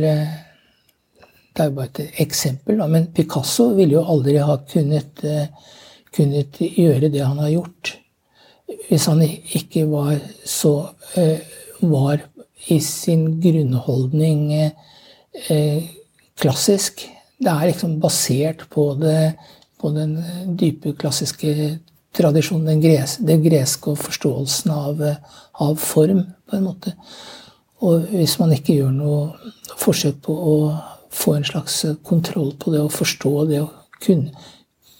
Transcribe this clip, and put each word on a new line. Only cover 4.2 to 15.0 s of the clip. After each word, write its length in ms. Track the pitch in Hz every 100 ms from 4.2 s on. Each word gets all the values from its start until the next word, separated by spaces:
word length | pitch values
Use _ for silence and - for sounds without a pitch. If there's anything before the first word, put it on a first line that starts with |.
| 131 143
ha 200 | 143 139
kunnet, 680 | - 175 143 151 143 -
eh, 240 | 147 151 147 - - - - - _
kunnet 460 | - 147 143 143 -
gjøre 500 | - - 170 131 151
det 120 | 143 135
han 120 | 143
har 120 | 151
gjort, 460 | 165 175 - - - _ _ _ _ _ _ - 440 -
hvis 160 | 160 -
han 140 | 156
i-, 200 | 156 - -
ikke 320 | - - 165 156
var 320 | 151 143 147 - - -
så, 280 | - 160 147 - - - -
eh, 240 | 160 156 - - - -
var 420 | 175 143 139 147 - - - _ -
i 120 | 160
sin 600 | - - - 165 160 160
grunnholdning, 1120 | 175 160 139 127 135 127 131 151 160 151 151
eh, 180 | 151 151 151 _ -